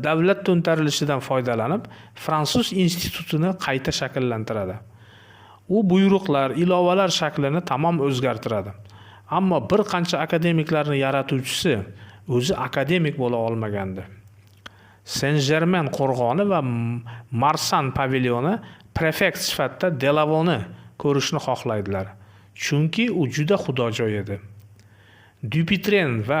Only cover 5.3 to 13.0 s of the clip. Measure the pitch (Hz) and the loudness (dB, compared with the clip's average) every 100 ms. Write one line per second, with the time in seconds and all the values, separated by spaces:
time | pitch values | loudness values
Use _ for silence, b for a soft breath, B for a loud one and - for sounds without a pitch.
5.3 | B B B - 202 196 185 196 190 190 | B B B -2 2 4 6 6 4 4
6.3 | 139 135 131 175 180 175 185 185 - 156 | 2 2 2 2 4 4 4 2 2 -2
7.3 | 147 139 160 175 131 160 170 139 127 131 | 0 0 0 -2 0 0 2 0 0 0
8.3 | 110 123 107 101 - - B B B B | -2 -2 -4 -4 -10 -18 B B B B
9.3 | 165 190 160 117 214 208 180 175 151 156 | 0 2 0 2 0 2 0 0 -2 0
10.3 | 165 170 165 151 156 147 139 135 139 131 | 0 2 2 2 0 0 0 0 0 0
11.3 | 135 127 - 180 113 92 B B B B | -2 -2 -2 0 0 -2 B B B B
12.3 | 123 131 190 127 - 135 180 | 0 0 -2 -2 -2 0 0